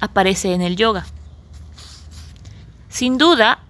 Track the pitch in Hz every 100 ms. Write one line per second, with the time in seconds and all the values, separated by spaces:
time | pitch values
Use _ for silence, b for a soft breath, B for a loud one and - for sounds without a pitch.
0 | 208 - 190 185 196 180 175 180 226 202
1 | - - - - - - - - - -
2 | - - - - B B B - - -
3 | 247 254 311 320 220 - -